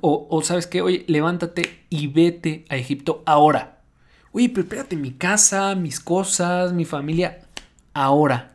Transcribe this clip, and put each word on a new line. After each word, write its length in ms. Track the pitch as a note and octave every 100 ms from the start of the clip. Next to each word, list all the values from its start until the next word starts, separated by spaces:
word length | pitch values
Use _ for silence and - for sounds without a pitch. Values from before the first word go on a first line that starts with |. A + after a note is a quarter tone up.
O, 240 | D#3+ D3 -
o, 140 | D#3+
¿sabes 240 | D3+ F3 F3
qué? 160 | F3+
Oye, 240 | F3+ F#3 -
levántate 800 | D3+ D#3+ F3 E3+ - E3 - _
y 200 | D#3+ D3
vete 580 | D3+ E3+ E3+ E3 D#3 -
a 80 | C3+
Egipto 460 | B2+ C#3 - D#3
ahora. 560 | - D3 D3+ C3 - _ _ _ _ _ _
Oye, 180 | G#3 B3
pero 120 | A#3+
espérate, 340 | F3+ G#3+ C4+ E3+
mi 160 | C3+
casa, 640 | B2+ F3+ G3+ - G3 G3 F#3+
mis 220 | E3 -
cosas, 760 | - F3 G3 - F3 F3+ F3+
mi 100 | F3
familia, 600 | D#3+ D3 D3 D#3+ F3 - - - - _ _ D3
ahora 560 | C3+ C#3+ D3 B2 C3